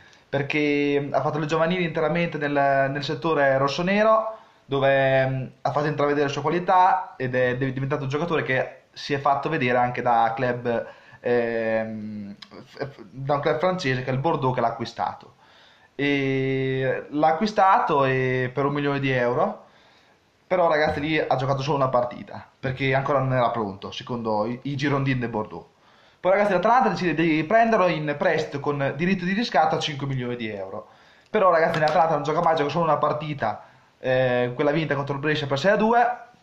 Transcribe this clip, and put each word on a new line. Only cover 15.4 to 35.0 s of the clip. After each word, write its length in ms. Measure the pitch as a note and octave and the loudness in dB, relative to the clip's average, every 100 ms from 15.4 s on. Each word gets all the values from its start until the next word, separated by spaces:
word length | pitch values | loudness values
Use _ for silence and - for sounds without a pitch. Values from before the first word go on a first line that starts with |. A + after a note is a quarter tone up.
| _ - - _ _ - | _ -20 -20 _ _ -4
E 1120 | C#3+ C#3+ C3+ C3+ C3+ C3 C3 C3 C3 G2+ - | -2 0 0 0 0 0 -2 0 -2 -2 -4
l'ha 180 | C#3+ D#3 | 0 2
acquistato 800 | D#3+ G#3+ G#3 F#3+ A3 - D3 C3+ | 2 0 2 4 4 2 2 2
e 440 | C3 C3 B2+ B2+ | 2 0 0 -2
per 140 | C3+ C#3+ | -2 -2
un 80 | |
milione 260 | C#3+ C#3+ C#3 | 0 -2 0
di 120 | C3+ | 0
euro, 540 | B2+ A#2+ B2+ G3+ - - _ _ _ _ _ _ _ _ | 2 0 0 -2 -4 -16 _ _ _ _ _ _ _ _
però, 160 | - E3+ | 2 4
ragazzi, 320 | D3+ D3+ D#3 | 4 0 0
lì 180 | D3+ D#3 | -2 -2
ha 180 | - C3 | 0 0
giocato 240 | C3+ C3 | 0 -2
solo 160 | C3+ C#3+ | 0 0
una 100 | B2+ | 2
partita, 580 | - - - - - - _ | 2 0 -6 -14 -16 -18 _
perché 340 | C3 C3 C3 | -8 -2 0
ancora 260 | C3+ C3+ C#3 | 0 2 0
non 120 | C3 | 2
era 200 | B2+ A#2 | 2 2
pronto, 380 | A#2 G#2 G2 F#2 | 0 -4 -6 -12
secondo 540 | - A#2 A#2+ A2+ G#2+ A2 | -12 -8 -6 -2 0 -2
i, 140 | B2 | -4
i 120 | C3+ C#3 | -6 -4
Girondini 420 | C#3+ C3+ C3+ B2+ | -2 0 0 -2
del 120 | A2+ | -2
Bordeaux. 360 | G#2+ - E2+ - _ _ _ _ _ | -4 -6 -12 -18 _ _ _ _ _
Poi, 100 | F3+ | 0
ragazzi, 220 | G3 G#3 | 2 2
l'Atalanta 380 | F3 G#3 B3 A#3+ | 2 4 4 2
decide 240 | F3 F3+ | 0 -2
di 280 | D3+ E3+ D#3 D#3 | 2 2 2 2
prenderlo 420 | A3+ A#3 A3 F3+ | 2 4 4 2
in 280 | D#3 D3+ C#3+ | 0 -4 -2
prestito 420 | F#3 D#3 - C#3 | 0 0 -2 -4
con 340 | C#3+ C#3+ C#3 C#3 | -4 -2 -2 -2
diritto 260 | F3+ F#3+ | -2 0
di 80 | F3 | -2
riscatto 440 | G3 A#3+ F3+ D#3 D#3+ | -2 0 2 2 0
a 40 | |
cinque 280 | D#3 C#3 C#3 | -4 -6 -6
milioni 280 | C3+ B2 A#2+ | -4 -4 -6
di 140 | A2 | -6
euro. 400 | G2+ F#2+ - - - - - _ | -8 -10 -12 -14 -20 -20 -20 _
Però, 220 | E3 F#3 | 2 4
ragazzi, 280 | E3 D#3+ D#3 | 4 2 2
l'Atalanta 360 | D3+ F3+ D#3+ D3 | 2 4 2 0
non 80 | |
gioca 180 | C#3+ D#3 | 0 0
mai, 160 | E3+ D3+ | 2 2
gioca 120 | C#3+ | 0
solo 140 | D3+ | 0
una 140 | D#3+ C#3+ | 0 2
partita, 640 | D3+ - D#3 C#3 A2 G#2+ - - _ _ | 0 -2 -6 -4 -4 -6 -12 -20 _ _
eh, 540 | B2+ B2+ B2+ B2 B2 | 0 2 2 2 0
quella 180 | B2 D3 | 0 0
vinta 220 | D#3 D3+ | 0 -2
contro 200 | C#3 | -2